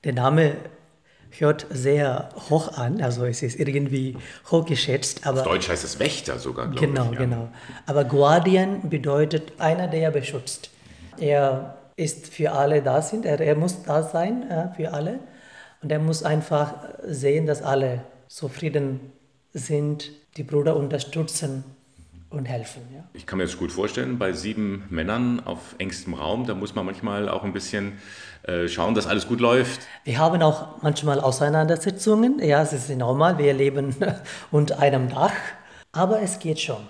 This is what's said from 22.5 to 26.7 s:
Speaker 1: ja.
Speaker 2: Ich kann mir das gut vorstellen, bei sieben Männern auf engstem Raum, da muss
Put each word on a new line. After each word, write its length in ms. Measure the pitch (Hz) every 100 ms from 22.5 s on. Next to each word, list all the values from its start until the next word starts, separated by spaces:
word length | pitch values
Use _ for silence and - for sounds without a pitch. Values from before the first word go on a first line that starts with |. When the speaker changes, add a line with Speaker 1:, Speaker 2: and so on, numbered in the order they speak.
| 123 110 - 123
Speaker 1:
ja. 120 | 135 -
Speaker 2:
Ich 100 | -
kann 140 | - 95
mir 60 |
das 120 | 87 -
gut 140 | 85
vorstellen, 460 | - 104 - 127 123
bei 140 | 95
sieben 520 | 80 104 107 104 98 98
Männern 500 | 82 85 117 123 120 -
auf 300 | 87 - -
engstem 340 | 95 92 92
Raum, 320 | 73 76 113
da 100 | 123
muss 200 | 95 101